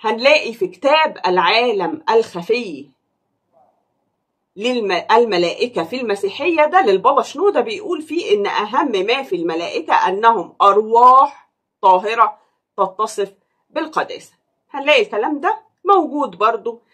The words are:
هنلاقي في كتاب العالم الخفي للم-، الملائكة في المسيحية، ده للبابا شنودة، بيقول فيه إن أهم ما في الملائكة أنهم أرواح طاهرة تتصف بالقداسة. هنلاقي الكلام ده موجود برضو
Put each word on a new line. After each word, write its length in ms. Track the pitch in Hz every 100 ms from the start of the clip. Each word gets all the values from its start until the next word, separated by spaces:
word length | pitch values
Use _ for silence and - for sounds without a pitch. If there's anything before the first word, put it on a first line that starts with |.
هنلاقي 520 | 220 226 254 302 -
في 140 | 226 175
كتاب 520 | - 269 302 302 - 180
العالم 760 | 185 175 220 240 208 180 - -
الخفي 760 | 220 220 180 175 240 220 143 143 _ _ _ _ _ _ _ _ _ _ _ _ _ _ _ _ -
للم-، 560 | 220 247 208 175 -
الملائكة 720 | 214 240 185 170 - 247 196
في 160 | 160 254
المسيحية، 680 | 240 202 196 - 311 320 302
ده 140 | 359 233
للبابا 360 | 190 220 277
شنودة، 380 | 220 277 403 392
بيقول 420 | 226 214 - 339
فيه 320 | 311 311 -
إن 120 | 208 202
أهم 460 | - 208 247 302
ما 300 | 208 190 269
في 140 | 269 180
الملائكة 580 | 170 165 170 - 320 - 180
أنهم 460 | 190 233 202 170 -
أرواح 880 | 202 202 220 226 247 262 285 - _ _ _ _
طاهرة 580 | 196 185 208 226 220 - _ _ _ -
تتصف 560 | 190 185 185 - 196 - _ _ _
بالقداسة. 600 | 294 311 247 139 - - _ _ _ _
هنلاقي 320 | 285 277 285
الكلام 380 | 208 208 247 294
ده 200 | 320 427 - _
موجود 460 | 359 392 302 285 262
برضو 520 | 175 - - 233 233 _